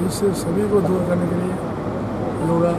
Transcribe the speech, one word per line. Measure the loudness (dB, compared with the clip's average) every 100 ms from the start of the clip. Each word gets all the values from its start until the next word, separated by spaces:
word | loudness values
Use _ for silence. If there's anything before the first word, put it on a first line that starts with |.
| -2
इससे | 0 0 0
सभी | 0 0 2
को | 2
दूर | 2 0 2
करने | 0 0
के | 0
लिए | -2 -2 -4 -4 -4 -4 -4 -4 -4 -2 0
योगा, | 2 2